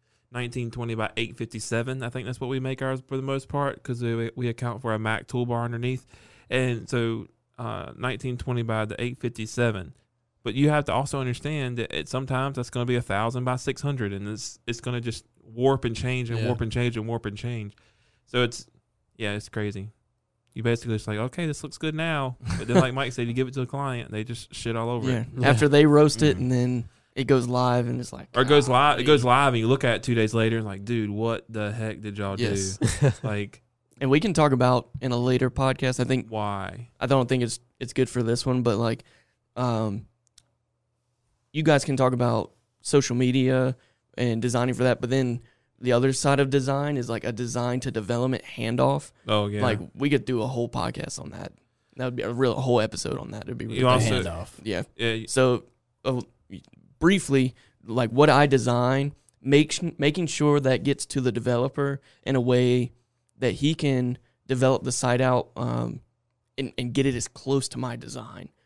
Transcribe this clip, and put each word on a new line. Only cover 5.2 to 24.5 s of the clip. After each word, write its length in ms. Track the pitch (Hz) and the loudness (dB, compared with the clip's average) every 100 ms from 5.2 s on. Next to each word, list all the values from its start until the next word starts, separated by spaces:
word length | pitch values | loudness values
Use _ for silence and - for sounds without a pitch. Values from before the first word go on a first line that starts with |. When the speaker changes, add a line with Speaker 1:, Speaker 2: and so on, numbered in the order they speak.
| - | -4
Speaker 1:
toolbar 360 | 123 120 117 | -4 -2 -2
underneath. 420 | 120 117 123 131 - - - _ _ | -4 -4 -4 -4 -10 -20 -20 _ _
And 400 | 127 127 120 - | 0 0 -2 -4
so, 380 | 123 117 113 110 _ _ - | -2 -2 -4 -10 _ _ -12
uh, 320 | 117 104 - - | -10 -8 -12 -8
nineteen 400 | 123 107 131 123 | -6 -6 -6 -6
twenty 260 | - 123 | -4 -4
by 220 | 113 110 107 | -2 -2 -4
the 140 | - | -4
eight 180 | 123 127 | -6 -4
fifty-seven. 720 | 123 120 107 - 120 104 85 - _ _ _ _ | -8 -6 -8 0 0 0 -8 -18 _ _ _ _
But 120 | 120 113 | -6 2
you 140 | 147 | 4
have 140 | 151 143 | 4 0
to 80 | |
also 280 | 95 139 139 | -2 -2 -4
understand 560 | 127 123 147 151 127 120 | -4 -4 -4 -4 -4 -4
that 160 | 113 - | -6 -6
it, 120 | 76 | -6
sometimes 460 | 127 135 131 139 135 | -6 -4 -4 -2 -4
that's 120 | 123 | -6
gonna 160 | 123 123 | -4 0
be 100 | 123 | 0
a 60 | |
thousand 420 | 117 98 113 123 127 | 0 -2 -2 -2 -4
by 100 | 123 | -2
six 240 | - 131 | -4 -4
hundred, 300 | 143 139 104 | -4 -2 -4
and 160 | 98 101 | -4 -8
it's, 320 | 107 - - - | -10 -12 -12 -8
it's 140 | 117 | -8
gonna 180 | - 123 | -6 -6
just 220 | 117 110 - _ | -6 -8 -12 _
warp 440 | - 113 127 135 123 | -16 0 2 2 0
and 100 | 113 | -2
change 340 | 123 127 120 | -2 -2 -4
and 100 | 113 | -2
Speaker 2:
Yeah. 80 | 110 | -2
Speaker 1:
warp 120 | 120 | -2
and 100 | 117 | -2
change 260 | 120 123 117 | 0 -2 -2
and 100 | 110 | -6
warp 180 | 117 107 | -6 -6
and 120 | 101 | -8
change. 360 | 120 120 104 - _ _ _ _ _ | -8 -8 -10 -14 _ _ _ _ _
So 160 | 123 | 0
it's, 240 | 120 - - _ _ _ _ _ | 0 -2 -16 _ _ _ _ _
yeah, 160 | 107 | -6
it's 140 | 104 - | -6 -6
crazy. 400 | - 104 101 101 _ _ _ _ _ _ - | -6 -6 -6 -12 _ _ _ _ _ _ -4
You 60 | |
basically 320 | 117 117 120 110 | -2 -2 -2 -4
just 120 | - | -4
like, 100 | 107 | -4
"Okay, 280 | 123 - 165 | -4 -4 -6
this 160 | 143 | -6
looks 140 | 147 - | -10 -6
good 180 | 156 156 | -6 -4
now." 420 | 165 151 131 127 120 - | -2 -2 -4 -6 -6 -6
But 80 | 113 | 2
then, 100 | 123 | 4
like 160 | 135 | 4
Mike 200 | 127 131 | 0 -4
said, 140 | 127 120 | -2 -4
you 60 | |
give 140 | 120 131 | -2 -2
it 60 | |
to 80 | 135 | -4
the 40 | 123 | -6
client, 460 | 139 139 123 - | -4 -6 -6 -6
they 120 | 107 110 | -8 -6
just 280 | 117 - | -10 -12